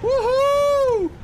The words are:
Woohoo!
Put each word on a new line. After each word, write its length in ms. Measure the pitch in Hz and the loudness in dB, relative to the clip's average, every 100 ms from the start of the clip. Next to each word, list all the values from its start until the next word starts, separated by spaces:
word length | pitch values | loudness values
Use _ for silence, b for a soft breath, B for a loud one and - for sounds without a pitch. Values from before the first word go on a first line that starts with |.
Woohoo! 1080 | 427 523 466 523 554 571 571 571 539 466 359 - | 0 0 0 0 2 2 0 0 0 0 -2 -6